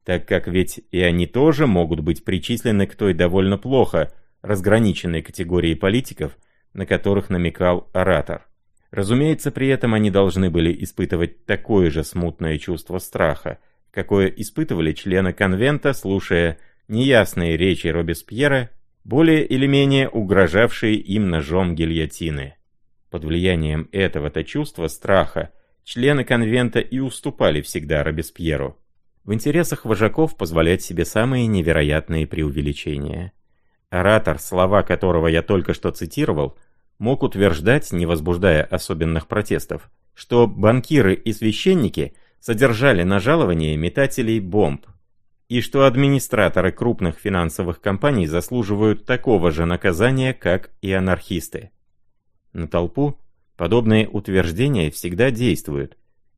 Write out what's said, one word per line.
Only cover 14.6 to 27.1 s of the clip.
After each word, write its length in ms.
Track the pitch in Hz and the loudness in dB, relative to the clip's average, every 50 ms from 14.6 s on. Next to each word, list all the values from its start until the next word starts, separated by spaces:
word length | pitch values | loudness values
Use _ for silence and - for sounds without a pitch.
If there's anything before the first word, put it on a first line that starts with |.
| - - 113 85 80 78 | -6 -4 -2 -2 -2 -2
члены 420 | 80 - - 98 92 92 95 92 90 | -2 -4 -4 -2 0 0 0 0 0
конвента, 600 | - 101 95 92 92 117 135 151 143 - 147 131 | 0 0 0 0 0 0 0 0 0 -2 -2 -4
слушая 640 | - - 98 98 98 - - 98 85 85 85 80 - - - _ _ _ - | -2 -2 -2 -2 -2 -2 0 0 0 0 0 -2 -6 -12 -20 _ _ _ -6
неясные 720 | 107 113 127 139 131 113 98 - - - 87 85 82 80 | -4 0 2 4 4 4 4 2 0 -2 0 0 0 2
речи 300 | 87 95 87 - - 85 | 2 0 0 0 -2 -2
Робеспьера, 800 | 78 85 85 82 82 - - - 101 113 143 147 139 131 123 - - - - _ _ _ - | -2 -2 -2 -4 -4 -8 -10 -10 -4 -2 0 0 0 0 -2 -4 -10 -16 -20 _ _ _ -10
более 420 | - 110 139 165 165 160 156 151 | -2 0 2 4 4 4 2 2
или 220 | - 131 131 135 139 | 0 0 0 2 2
менее 400 | 139 139 139 139 139 135 135 - | 2 2 4 4 2 2 0 0
угрожавшие 880 | - 113 104 92 95 95 95 82 80 101 117 117 - - - 110 107 | -2 -4 -2 2 4 4 4 4 4 2 2 2 0 -2 -2 0 0
им 340 | 104 - - 98 107 104 95 | -2 -2 -2 -2 -2 0 0
ножом 460 | 85 80 71 69 82 92 95 87 82 | 0 -2 -2 -2 -2 0 0 0 -2
гильотины. 800 | 78 82 80 82 82 78 73 - - 85 80 76 71 67 69 - _ _ _ _ _ _ _ _ _ _ _ | -2 -2 -2 -2 -2 -4 -4 -6 -8 -6 -6 -6 -6 -8 -12 -14 _ _ _ _ _ _ _ _ _ _ _
Под 160 | - 85 73 | -12 -10 -6
влиянием 640 | 76 80 87 90 92 90 82 78 76 76 78 76 - | -4 -2 0 0 2 0 0 0 -2 -2 -4 -6 -6
этого-то 520 | - 98 95 87 - 80 71 76 - 80 80 | -4 -2 -2 -2 -2 -4 -6 -4 -4 -6 -6
чувства 440 | - - 143 151 143 - - 82 80 | -6 -6 -6 -6 -6 -6 -8 -8 -8
страха 640 | - - - - 98 95 80 - - - 76 - - - _ _ _ _ _ | -8 -6 -2 0 2 2 2 0 -2 -6 -8 -8 -12 -20 _ _ _ _ _
члены 400 | - - 120 123 139 147 139 123 | -12 -6 -2 0 2 2 2 0
конвента 560 | - 127 120 117 110 117 123 123 117 - 113 | 0 0 0 2 2 2 0 0 0 0 -2
и 200 | - - - 131 | -4 -2 -4 -4
уступали 640 | 135 131 | -4 -6